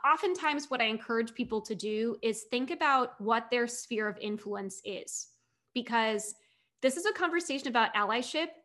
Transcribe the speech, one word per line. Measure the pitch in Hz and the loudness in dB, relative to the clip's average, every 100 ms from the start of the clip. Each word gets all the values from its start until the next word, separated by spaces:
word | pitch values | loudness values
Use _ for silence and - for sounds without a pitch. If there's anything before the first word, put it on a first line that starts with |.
| 277 | 2
oftentimes | 311 370 349 311 294 285 | 4 2 0 0 0 -2
what | 247 | 0
I | 220 | 0
encourage | 220 - 226 226 | 0 0 0 0
people | - 233 220 | -4 -2 -2
to | 214 | -4
do | 202 214 214 233 - | -4 -2 0 0 0
is | 226 214 | -2 -2
think | - 247 262 | -2 -2 -2
about | 339 302 262 247 - | 0 4 4 2 -2
what | 208 233 233 | 0 0 2
their | 247 240 | 0 0
sphere | - - 220 214 | -4 -6 -2 -2
of | 208 | -4
influence | 208 208 202 202 196 - 208 | -6 -6 -6 -6 -6 -8 -8
is, | 180 - - - _ _ _ _ | -8 -8 -10 -10 _ _ _ _
because | 254 240 233 220 208 - - _ _ _ _ | -4 0 2 2 0 -4 -10 _ _ _ _
this | 262 262 | 0 2
is | |
a | 403 | 0
conversation | 427 349 339 339 269 269 | 0 2 2 0 -2 2
about | 233 220 | 4 4
allyship. | 208 202 233 247 311 330 - | 2 2 0 0 -2 -2 -4